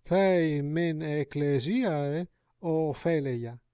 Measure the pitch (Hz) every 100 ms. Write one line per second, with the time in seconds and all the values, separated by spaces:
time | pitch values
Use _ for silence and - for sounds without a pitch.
0 | - 180 190 180 160 147 143 156 170 156
1 | 156 151 143 147 143 139 131 233 240 151
2 | 143 151 175 _ _ _ 170 160 156 139
3 | 170 165 139 123 117 117 _